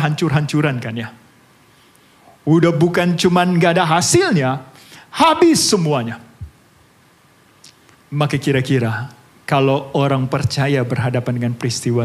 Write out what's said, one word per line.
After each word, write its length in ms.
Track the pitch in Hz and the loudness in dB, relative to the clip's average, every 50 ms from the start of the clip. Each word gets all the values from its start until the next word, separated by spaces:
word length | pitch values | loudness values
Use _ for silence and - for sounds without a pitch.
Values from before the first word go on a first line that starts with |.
hancur-hancuran, 800 | 143 147 151 - 175 156 135 156 147 143 - 147 156 151 131 123 | 0 -2 -2 -2 -2 0 0 0 0 0 0 0 0 0 -2 -4
kan, 160 | 117 117 113 117 | -6 -8 -8 -8
ya? 160 | 110 110 - - - _ _ _ _ _ _ _ _ _ _ _ _ _ _ _ _ _ _ _ _ - - _ - 143 | -10 -10 -14 -20 -20 _ _ _ _ _ _ _ _ _ _ _ _ _ _ _ _ _ _ _ _ -20 -20 _ 0 2
Udah 260 | 156 170 160 170 165 | 4 4 4 2 2
bukan 400 | 147 165 175 170 185 175 180 175 | 2 2 2 2 0 0 0 0
cuman 400 | 165 - 185 175 180 175 185 185 170 | 0 2 2 2 2 2 2 2 2
nggak 180 | 180 170 165 185 | 2 4 2 2
ada 80 | 180 | 2
hasilnya, 800 | 156 160 175 - - - 349 392 359 240 156 131 127 131 135 - - - - - - - - - - - | 2 2 0 2 2 2 2 2 2 2 2 0 0 -2 -4 -8 -14 -20 -20 -20 -20 -20 -20 -20 -8 -2
habis 480 | - 277 330 311 320 349 339 302 185 | 2 2 2 4 4 4 4 4 2
semuanya. 560 | - - 220 196 165 151 147 127 117 117 113 - - - - - - - - _ _ _ _ _ _ _ _ _ _ _ _ _ _ _ _ _ _ _ _ _ - - - _ _ _ _ _ _ _ | 2 0 0 0 0 0 0 -2 -2 -6 -8 -12 -16 -20 -20 -18 -18 -18 -20 _ _ _ _ _ _ _ _ _ _ _ _ _ _ _ _ _ _ _ _ _ -20 -20 -20 _ _ _ _ _ _ _
Maka 300 | 139 147 147 147 - 135 | -4 -2 -2 -2 -2 -2
kira-kira 720 | - 143 135 131 127 135 139 127 117 113 110 107 120 139 - - _ _ _ _ _ | -2 -2 0 0 0 0 0 0 0 -2 -4 -6 -8 -10 -14 -18 _ _ _ _ _
kalau 460 | - 151 139 135 135 135 139 135 135 - | -2 0 0 2 2 0 -2 -2 -4 -2
orang 320 | 151 139 139 139 131 127 | -2 0 0 0 -2 -2
percaya 560 | 120 139 135 135 - - 143 135 139 143 135 | -2 -2 -2 -2 -2 -2 -2 -2 0 0 0
berhadapan 500 | 123 120 117 - 113 127 120 127 120 131 123 | -2 -2 -2 -2 -2 -2 -2 -4 -4 -4 -4
dengan 160 | 120 120 120 123 | -4 -4 -4 -4
peristiwa 480 | 120 - 127 117 - - 123 120 120 | -4 -6 -6 -6 -4 -4 -2 -2 0